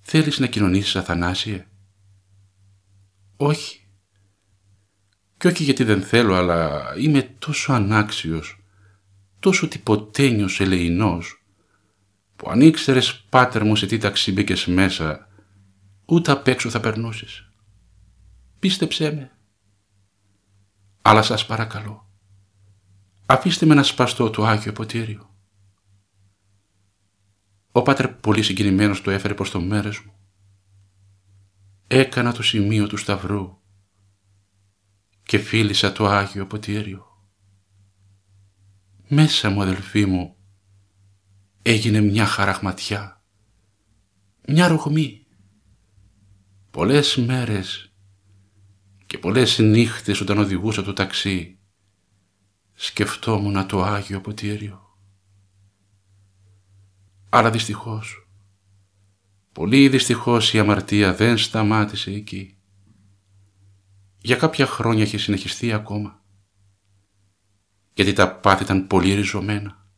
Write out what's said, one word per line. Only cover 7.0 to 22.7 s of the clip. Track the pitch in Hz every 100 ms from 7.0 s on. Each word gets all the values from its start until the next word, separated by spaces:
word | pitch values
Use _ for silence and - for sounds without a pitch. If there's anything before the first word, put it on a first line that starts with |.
| 147 143
τόσο | - - - 147 -
ανάξιος, | 127 98 107 104 - 80 80 - - _ _ _ _ _ _ _ _
τόσο | 196 185 160
τυποτένιος | - - 107 107 - 139 113 101 -
ελεεινός, | 95 92 85 87 104 85 85 - _ _ _ _ _ _ _ _ _ _
που | -
αν | 110
ήξερες, | 151 156 - 131 127 - _
«Πάτερ | 127 123 117
μου, | 107 107
σε | 95
τι | 113
ταξί | 107 98 -
μπήκες | 95 101 92 -
μέσα, | 90 95 - 80 76 - _ _ _ _ _ _ _
ούτε | - 170 165
απ' | 135 -
έξω | 123 117
θα | 113
περνούσες». | 113 107 113 110 - - - _ _ _ _ _ _ _ _ _ _ _
Πίστεψέ | 190 190 160 - 156
με. | 151 131 _ _ _ _ _ _ _ _ _ _ _ _ _ _ _ _ _
Αλλά | 110 107
σας | 110 110 -
παρακαλώ, | 113 110 107 107 107 _ _ _ _ _ _ _